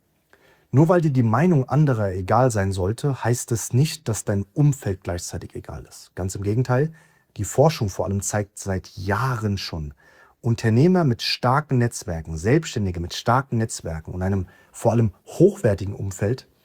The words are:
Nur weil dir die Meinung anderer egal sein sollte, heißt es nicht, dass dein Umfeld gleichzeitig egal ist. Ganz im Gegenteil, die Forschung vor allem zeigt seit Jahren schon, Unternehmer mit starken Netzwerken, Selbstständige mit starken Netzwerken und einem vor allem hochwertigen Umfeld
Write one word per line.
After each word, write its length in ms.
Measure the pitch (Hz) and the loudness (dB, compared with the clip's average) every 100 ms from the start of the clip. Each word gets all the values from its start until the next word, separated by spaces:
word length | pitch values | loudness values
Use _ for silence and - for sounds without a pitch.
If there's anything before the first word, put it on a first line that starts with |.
| _ _ _ _ _ _ _ | _ _ _ _ _ _ _
Nur 160 | 127 165 | 4 6
weil 140 | 180 | 6
dir 100 | 160 | 4
die 120 | 131 | 2
Meinung 440 | 113 110 180 151 131 | 2 4 4 4 2
anderer 460 | 139 151 113 101 | 2 2 2 0
egal 360 | 92 92 113 131 | -2 0 4 4
sein 220 | 107 98 | 2 0
sollte, 540 | 95 92 113 143 131 113 | 0 -2 -2 -4 -2 -2
heißt 260 | 120 - | -2 -2
es 220 | 113 - | -6 0
nicht, 340 | 120 156 - - | 2 2 0 -6
dass 160 | 107 | -6
dein 220 | - 101 98 | -2 -4 -4
Umfeld 500 | - 143 135 104 92 | 2 2 2 -4 -6
gleichzeitig 500 | - 90 - 90 - | -6 -6 -6 -10 -10
egal 320 | - - 80 - | -12 -12 -12 -14
ist. 260 | - - - | -20 -18 -8
Ganz 200 | 92 - | -8 -4
im 80 | |
Gegenteil, 500 | 98 110 127 127 156 - _ _ _ - | -2 0 0 0 0 -4 _ _ _ -10
die 80 | |
Forschung 460 | 101 - 151 160 101 | -4 2 4 4 -4
vor 160 | - 87 | -2 -2
allem 160 | 98 | -2
zeigt 360 | - 107 104 - | -2 -4 -6 -8
seit 300 | 101 95 - - | -6 -6 -6 -10
Jahren 640 | 95 101 131 120 110 98 | -4 -2 -2 -2 -2 -4
schon, 360 | - 82 73 - _ _ _ _ | -6 -8 -10 -12 _ _ _ _
Unternehmer 640 | 120 113 113 113 170 185 | -2 0 2 4 6 4
mit 180 | 156 117 | 2 0
starken 560 | - - 123 135 151 131 | -4 -2 0 0 0 0
Netzwerken, 600 | 120 - - 82 80 80 | 0 -2 -6 -6 -6 -4
Selbstständige 640 | 95 156 160 117 98 85 | 2 2 0 -4 -4 -4
mit 120 | 85 | -6
starken 440 | - - 123 139 117 | -6 0 0 0 -2
Netzwerken 560 | 110 - - 80 - | -2 -6 -8 -8 -8
und 80 | 90 | -6
einem 260 | 92 98 90 - _ | -2 -2 -4 -12 _
vor 220 | - 117 | -4 0
allem 200 | 117 110 - - | 2 0 -2 -14
hochwertigen 720 | - 165 - 113 101 95 - | 4 4 4 0 0 -4 -8
Umfeld 520 | 98 - 104 131 - _ | -10 -4 -4 -4 -8 _